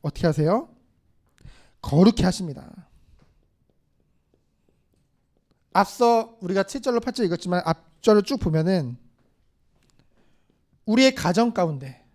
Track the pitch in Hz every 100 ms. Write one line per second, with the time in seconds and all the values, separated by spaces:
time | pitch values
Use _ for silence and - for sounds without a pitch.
0 | 151 - 170 151 151 214 330 _ _ _
1 | _ _ _ _ - - _ _ - 147
2 | 196 233 180 175 175 135 - - 165 _
3 | _ _ _ _ _ _ _ _ _ _
4 | _ _ _ _ _ _ _ _ _ _
5 | _ _ _ _ _ _ _ 175 196 -
6 | 240 233 226 - 180 190 196 277 254 233
7 | 226 - 202 170 180 180 165 160 _ _
8 | - 208 196 262 190 156 160 190 131 123
9 | _ _ _ _ _ _ _ _ _ _
10 | _ _ _ _ _ _ _ _ - 226
11 | 262 262 175 180 240 226 175 143 131 123
12 | _